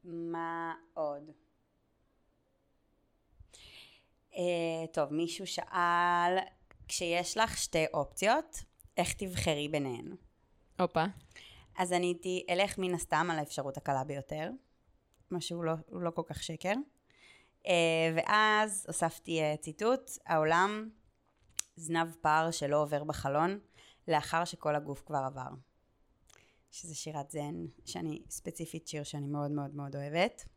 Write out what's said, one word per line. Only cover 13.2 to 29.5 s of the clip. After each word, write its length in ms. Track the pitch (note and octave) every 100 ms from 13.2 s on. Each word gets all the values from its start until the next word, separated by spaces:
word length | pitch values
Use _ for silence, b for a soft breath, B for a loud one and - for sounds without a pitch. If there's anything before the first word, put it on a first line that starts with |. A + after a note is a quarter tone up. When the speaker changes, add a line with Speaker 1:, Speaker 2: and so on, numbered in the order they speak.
| E3+
Speaker 1:
על 60 | D#3+
האפשרות 380 | D3 - C#3 C3+
הקלה 280 | - C3+
ביותר, 460 | C#3+ C#3 C3+ D3+ E3 C4 _ _ _ _ _ _ _
מה 100 | F3
שהוא 240 | - E3+
לא, 80 | E3 D#3+ D#3+
הוא 120 | F3+
לא 80 | F3
כל 120 | E3+ E3
כך 160 | D3+
שקר. 320 | - D#3+ F#3 A3 D4 _ b b b b b _ -
אה, 60 | F3 E3 E3 D#3+ D#3+
ואז 680 | - G#3+ G#3+ G#3+ G#3+ G3+ -
הוספתי, 540 | F3 E3 - - E3
אה, 120 | D3+ D3+
ציטוט, 500 | - D3+ A3 C4 C4 - -
"העולם 640 | E3 D#3 E3 G3 G#3+ A3 - _ _ _ _ _ - - -
זנב 360 | D#3+ E3 E3 E3
פער 300 | D#3+ D#3 D#3+
שלא 320 | E3 C#3+ D3
עובר 220 | D3 D3
בחלון, 540 | D3+ D3 C#3 C#3+ E3+ G3+ b b b b -
לאחר 360 | D#3 - E3
שכל 300 | F3 F3 D3+ D3
הגוף 260 | D3 C#3 -
כבר 120 | D3
עבר." 300 | C3+ C3+ B2+ C3+ - _ _ _ _ _ _ b b b b
שזה 240 | - E3+
שירת 360 | D3 - D3+ C#3+
זן, 240 | D#3 D3 D#3 E3 -
שאני, 380 | - F3 E3 D3+ -
ספציפית 580 | - - E3 E3 E3 -
שיר 140 | D3+
שאני 240 | C#3+ D3+ C#3+
מאוד 240 | D3 C#3+